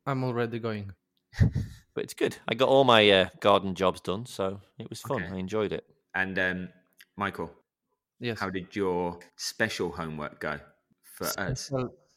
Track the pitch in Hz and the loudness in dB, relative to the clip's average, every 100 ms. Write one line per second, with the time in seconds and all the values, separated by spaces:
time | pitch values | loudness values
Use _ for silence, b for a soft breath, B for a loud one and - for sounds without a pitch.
0 | - 131 127 120 117 117 113 107 98 92 | -6 -2 -2 -2 -2 -4 -6 -6 -8 -16
1 | _ _ _ B B B B B _ - | _ _ _ B B B B B _ -10
2 | - - 135 - - 117 127 135 131 113 | -10 -4 -4 -4 -4 2 6 6 8 8
3 | 104 95 92 - 104 101 95 87 92 90 | 10 8 4 2 4 4 2 0 0 0
4 | - 95 123 - 95 98 - - 113 113 | -4 -6 -6 -6 -6 -6 -14 -16 -14 -12
5 | - 131 95 95 92 107 101 82 - _ | -6 -6 -6 -8 -4 -2 -2 -4 -8 _
6 | _ 95 95 95 92 90 90 - _ _ | _ -4 -4 -2 -2 -4 -8 -16 _ _
7 | _ - 98 - 80 - _ _ _ _ | _ -8 -6 -6 -12 -14 _ _ _ _
8 | _ _ 120 107 95 92 87 104 95 87 | _ _ -8 -6 -6 -6 -8 -4 -2 -2
9 | 87 87 - - - - 110 - 87 80 | -4 -8 -16 -14 -12 -4 -4 -2 -6 -6
10 | 80 76 73 - 78 76 - _ _ _ | -8 -8 -10 -10 -8 -8 -12 _ _ _
11 | _ - 82 - 98 127 - 135 123 - | _ -10 -8 -6 -6 -6 -6 -6 -6 -10
12 | _ | _